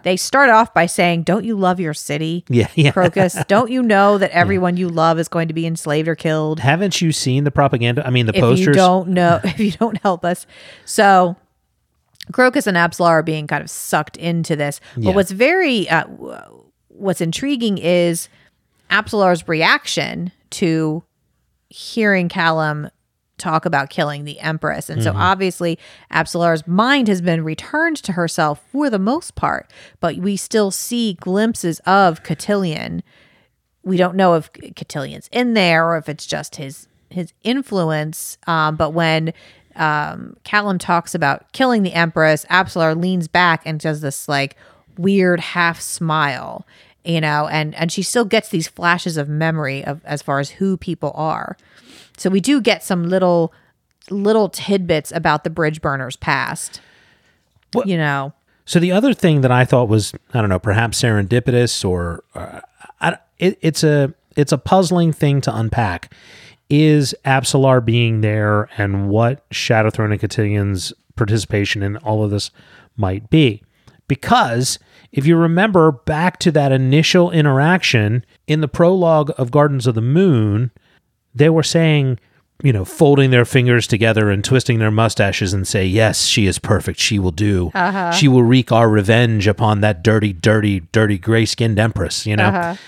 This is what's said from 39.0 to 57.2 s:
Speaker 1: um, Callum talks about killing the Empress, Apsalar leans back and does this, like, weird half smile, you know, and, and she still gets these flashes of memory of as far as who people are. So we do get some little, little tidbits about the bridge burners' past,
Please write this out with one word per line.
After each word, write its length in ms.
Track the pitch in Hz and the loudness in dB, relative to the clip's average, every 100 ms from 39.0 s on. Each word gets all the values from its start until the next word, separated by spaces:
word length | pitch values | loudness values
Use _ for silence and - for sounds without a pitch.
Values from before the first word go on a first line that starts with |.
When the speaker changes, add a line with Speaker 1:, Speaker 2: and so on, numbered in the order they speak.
| 165 160 160 - - _ _ | 0 0 -2 -8 -20 _ _
Speaker 1:
um, 600 | - 156 151 156 - - - | -4 -2 -2 -4 -10 -16 -18
Callum 340 | - 208 208 180 | -4 -2 0 -4
talks 360 | - 170 - | 0 -2 -2
about 380 | 175 143 - _ | -2 -2 -2 _
killing 300 | - 262 226 | -2 0 2
the 100 | 185 | 0
Empress, 540 | 170 165 165 156 151 - | 0 -2 2 2 2 0
Apsalar 520 | 180 185 180 160 160 | 0 0 0 0 0
leans 300 | 180 185 156 | -2 -2 -2
back 320 | 175 180 160 160 | 2 2 0 -4
and 120 | 156 | -6
does 220 | 160 151 | -4 -4
this, 280 | 147 - - | -6 -8 -4
like, 280 | 139 139 - _ _ _ - | -4 -4 -8 _ _ _ -4
weird 440 | 190 196 180 175 | 0 2 2 0
half 380 | - 175 170 160 | -4 -2 -2 -2
smile, 880 | - - 165 156 143 127 - - - _ _ _ | -10 -8 -4 -2 -2 -4 -10 -16 -18 _ _ _
you 160 | 170 165 | -4 -2
know, 260 | 151 147 156 | 0 0 -2
and, 260 | 156 151 | -4 -6
and 180 | - 165 | -4 -6
she 100 | - | -4
still 220 | 175 247 | -2 -2
gets 240 | 208 190 - | 0 0 0
these 180 | 165 160 | -6 -6
flashes 520 | - 175 175 180 160 | -4 -2 0 -2 -6
of 100 | 143 | -4
memory 560 | 151 160 160 135 135 | -2 0 -2 -4 -6
of 180 | - 147 - | -8 -10 -8
as 160 | 147 | -10
far 160 | - 139 | -4 -2
as 100 | 143 | -4
who 260 | - 196 180 | -4 -4 -4
people 340 | - 165 147 | -6 -6 -6
are. 440 | 151 156 - - - _ _ _ - - - | -4 -4 -4 -8 -14 _ _ _ -20 -20 -6
So 120 | 185 | -2
we 100 | 190 | -2
do 220 | 208 285 | 0 2
get 200 | 220 180 | 2 -2
some 280 | - 180 170 | -2 -4 0
little, 420 | 190 180 170 160 _ _ _ _ _ - | 0 2 2 0 _ _ _ _ _ -10
little 400 | 202 208 220 190 | -4 0 2 0
tidbits 640 | - - 196 175 156 - | -4 -2 -2 0 -2 -2
about 320 | 165 160 151 | -4 -2 -2
the 60 | 165 | -4
bridge 320 | 160 156 156 | -2 -4 -2
burners' 340 | 156 139 127 - | -6 -6 -8 -8
past, 640 | - 139 123 151 - - _ _ _ _ | -4 -4 -4 -8 -14 -16 _ _ _ _